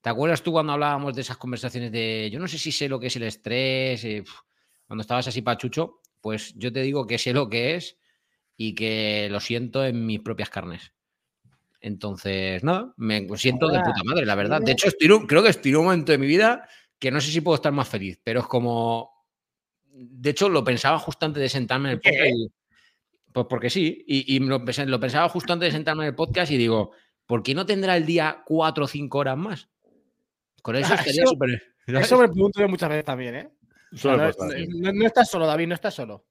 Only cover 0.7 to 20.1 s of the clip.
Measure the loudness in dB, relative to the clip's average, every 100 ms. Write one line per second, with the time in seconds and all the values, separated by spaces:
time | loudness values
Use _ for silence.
0.7 | 0 0 -2 -4 -6 -8 -10 -8 -8 -8
1.7 | -8 -6 -4 -4 -4 -6 -6 -8 -8 -6
2.7 | -4 -4 -4 -4 -6 -6 -8 -4 -2 0
3.7 | 0 -2 -4 -6 -8 -10 -18 _ _ _
4.7 | _ _ -12 -4 -2 -2 -4 -4 -4 -4
5.7 | -4 -6 _ _ _ -8 -6 -8 -8 -6
6.7 | -4 -2 -2 -2 -2 0 0 0 -2 -2
7.7 | -2 -6 _ _ _ _ _ _ _ -6
8.7 | -4 -4 -2 0 0 -2 -4 -4 -6 -4
9.7 | -2 -2 -2 -2 -4 -6 -8 -6 -8 -10
10.7 | -12 -16 _ _ _ _ _ _ _ _
11.7 | _ -12 -8 -8 -6 -4 -2 -2 -2 -2
12.7 | -2 -4 -8 -2 -2 -4 -2 0 2 2
13.7 | 2 0 -2 -2 -2 0 0 2 2 2
14.7 | 2 2 2 4 4 6 4 6 4 2
15.7 | 4 4 2 4 2 4 4 4 2 -6
16.7 | -20 _ _ -2 0 0 0 2 2 2
17.7 | 0 -2 -4 -6 -8 -2 -2 0 0 0
18.7 | 0 0 -2 -6 _ _ _ _ _ _
19.7 | _ _ -20 -20